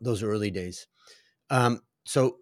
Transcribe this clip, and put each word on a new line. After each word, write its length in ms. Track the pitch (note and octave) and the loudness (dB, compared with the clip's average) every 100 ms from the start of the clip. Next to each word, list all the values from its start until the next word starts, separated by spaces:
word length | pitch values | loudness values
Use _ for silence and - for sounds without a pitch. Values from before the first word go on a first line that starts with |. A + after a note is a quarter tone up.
those 200 | A#2+ G#2 | -4 -2
early 280 | G#2+ G#2+ G#2 | -2 -2 -2
days. 380 | F#2 F2+ F2+ - _ - - _ _ - | -4 -8 -10 -18 _ -20 -20 _ _ 0
Um, 320 | C3 A#2+ A#2+ _ _ | 2 4 0 _ _
so, 340 | - C#3+ C3 - | -4 0 0 0